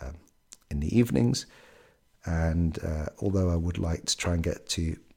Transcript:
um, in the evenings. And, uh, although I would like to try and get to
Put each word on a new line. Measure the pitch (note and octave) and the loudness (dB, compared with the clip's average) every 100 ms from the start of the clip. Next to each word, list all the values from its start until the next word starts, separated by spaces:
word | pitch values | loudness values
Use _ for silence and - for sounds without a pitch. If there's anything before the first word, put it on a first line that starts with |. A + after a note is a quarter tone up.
um, | C2+ D#2 - _ _ - - | -14 -14 -18 _ _ -20 -6
in | C#2+ | -4
the | D2+ A2+ | 2 4
evenings. | A#2+ C3 A#2+ C3 - - - - - _ _ _ | 4 4 2 2 -4 -16 -20 -20 -20 _ _ _
And, | - E2 E2 E2 E2 - | -4 0 2 2 0 0
uh, | - D#2 D2 - | -4 -4 -6 -4
although | G2 F#2+ F#2 | -2 2 2
I | E2+ | 2
would | F2 F2+ | 0 -2
like | F2 E2 - | -2 -2 -2
to | - | -2
try | F2 | 0
and | F2 | 0
get | E2 - - | 0 -2 -4
to | - E2 D#2 - | -2 -2 -4 -10